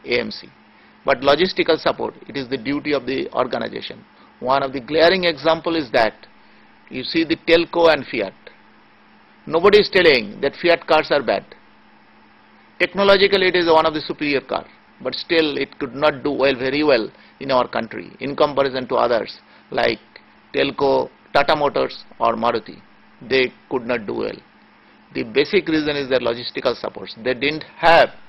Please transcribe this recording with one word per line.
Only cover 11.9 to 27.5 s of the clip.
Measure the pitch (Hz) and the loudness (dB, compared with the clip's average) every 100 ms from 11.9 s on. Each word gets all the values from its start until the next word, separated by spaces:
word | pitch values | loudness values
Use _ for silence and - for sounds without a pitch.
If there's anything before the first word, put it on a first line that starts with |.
| _ _ _ _ _ _ _ _ - | _ _ _ _ _ _ _ _ -4
Technologically, | 175 196 196 196 196 196 185 | -2 2 4 6 4 2 2
it | 175 | 2
is | 165 | 4
one | 160 160 | 4 4
of | |
the | 151 | 0
superior | - 143 147 135 | -6 -6 -2 -2
car, | - 82 - - _ - | -2 -6 -8 -20 _ -12
but | 131 | -10
still | - - 165 151 139 | -8 -2 0 0 -2
it | 139 - | -8 -8
could | 135 | -10
not | 131 151 135 | -2 0 0
do | 147 | -4
well, | 127 139 | 0 0
very | 123 131 143 | 0 -2 0
well | 151 120 104 - - - | 2 2 0 -10 -20 -12
in | 139 | -2
our | 127 123 | 0 0
country | 117 113 110 90 - | -4 -6 -10 -14 -12
in | 135 | -6
comparison | 143 147 135 139 127 123 | 0 0 0 -2 -4 -2
to | 120 | 0
others | 120 113 104 - _ - - | 2 0 -4 -12 _ -20 -8
like | 120 120 113 _ - _ _ _ | -2 -2 -2 _ -20 _ _ _
Telco, | 139 139 - 139 131 131 - _ | -2 -2 0 0 0 -2 -10 _
Tata | 147 143 | 0 2
Motors | 156 143 135 131 - - - | 2 0 0 -4 -8 -18 -2
or | 117 | 0
Maruti. | 113 117 117 - - - _ _ - | 0 -2 -2 -8 -18 -20 _ _ -18
They | 117 131 127 - - | -2 0 0 -4 -8
could | 131 117 | -6 -4
not | 120 101 | -6 -6
do | |
well. | 117 107 - - _ _ _ _ _ _ | -6 -6 -10 -18 _ _ _ _ _ _
The | 131 | -10
basic | 117 131 143 190 165 | -2 -2 0 0 0
reason | 156 151 143 | -2 -2 -4
is | 131 | -2
their | 127 | 0
logistical | 117 120 117 - 120 117 | 0 -4 -8 -4 -4 -4
supports. | 104 - - 113 | -8 -12 -14 -8
They | 117 | -6
didn't | 123 139 | -2 -4